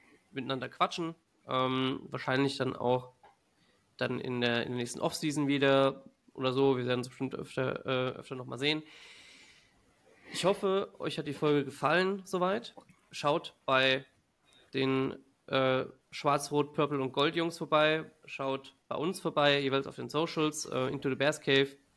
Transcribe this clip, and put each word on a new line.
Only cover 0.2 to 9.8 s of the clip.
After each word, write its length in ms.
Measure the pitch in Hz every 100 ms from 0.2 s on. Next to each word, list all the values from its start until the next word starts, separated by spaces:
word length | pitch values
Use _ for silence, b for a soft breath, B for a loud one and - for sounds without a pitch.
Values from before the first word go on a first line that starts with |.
| _
miteinander 380 | 135 127 131 123
quatschen. 440 | - 185 - 165 165 _ _ -
Ähm, 520 | 127 131 131 131 - -
wahrscheinlich 460 | 127 - 131 139 -
dann 180 | 127
auch 380 | - 123 123 123 _ - _ _ _ b b _ -
dann 240 | 127 123
in 180 | - 123
der, 240 | 120 117
in 60 | 120
der 80 | 123
nächsten 240 | 120 -
Offseason 460 | 165 - 156 143 139
wieder 580 | 143 139 135 135 135 - _ _
oder 200 | - 131
so. 240 | 131 139 123
Wir 80 | 123
werden 160 | 123
uns 80 | 123
bestimmt 260 | - 131 -
öfter, 500 | - - 127 - -
äh, 320 | 131 127 -
öfter 180 | - 127
noch 100 | 127
mal 120 | 127
sehen. 240 | 143 156 156 B B B B B B B B _